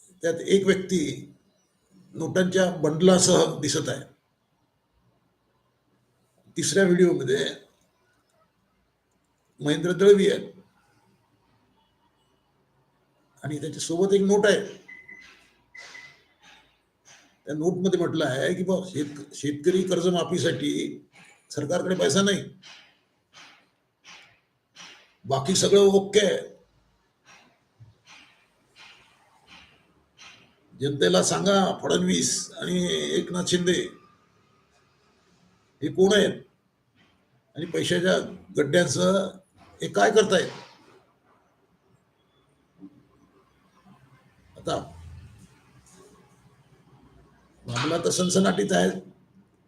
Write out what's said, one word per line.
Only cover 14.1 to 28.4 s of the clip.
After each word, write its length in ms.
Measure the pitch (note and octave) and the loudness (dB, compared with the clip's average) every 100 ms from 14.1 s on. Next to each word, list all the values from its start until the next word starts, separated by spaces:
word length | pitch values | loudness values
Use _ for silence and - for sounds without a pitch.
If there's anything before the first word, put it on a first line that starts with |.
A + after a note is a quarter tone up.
एक 60 | G3 | 2
नोट 260 | G3 G3+ G#3 | 4 2 4
आहे. 200 | E3 - - - - - - - - _ _ _ - - - - - _ _ - - _ _ _ _ _ - _ _ | 2 -2 -12 -20 -20 -20 -20 -20 -20 _ _ _ -20 -20 -20 -20 -20 _ _ -20 -20 _ _ _ _ _ -20 _ _
त्या 100 | - | -12
नोटमध्ये 460 | D3+ D#3+ F3+ F#3 F3+ | -4 -2 0 0 0
म्हटलं 240 | E3+ D#3+ D3 | 0 -2 -2
आहे 280 | B2+ F3 | -2 -2
की, 80 | F3+ | -2
"बा, 120 | F#3 F#3 - | -2 -2 -4
शेत-, 460 | C#3 D3+ - - | -8 -8 -10 -16
शेतकरी 480 | - C#3 D3 F3 F#3 | -8 -8 -2 0 0
कर्जमाफीसाठी 1160 | F#3 F3 F3+ F3+ D#3+ F3 E3+ - D3 C#3+ - - - - - _ _ | 0 0 0 -2 -2 -2 -2 -2 -4 -4 -6 -10 -18 -20 -20 _ _
सरकारकडे 440 | - C#3+ F3 F3+ | -10 -4 -4 -2
पैसा 280 | F#3 F3 F#3+ | 0 2 2
नाही, 220 | G3+ F3+ - - - - - _ _ _ _ - - - _ _ _ _ - - - _ _ _ _ - - - _ _ | 2 -2 -6 -18 -20 -20 -20 _ _ _ _ -20 -20 -20 _ _ _ _ -20 -20 -20 _ _ _ _ -20 -20 -20 _ _
बाकी 300 | - C3+ C3+ | -6 -4 0
सगळं 260 | F#3 - G3+ | 0 4 6
ओके 460 | G3 G3 G3 G#3 G3 | 6 4 2 2 2
आहे. 300 | B2 - - _ _ _ _ _ _ _ - _ _ _ _ - _ _ - - _ | -2 -6 -18 _ _ _ _ _ _ _ -20 _ _ _ _ -20 _ _ -20 -20 _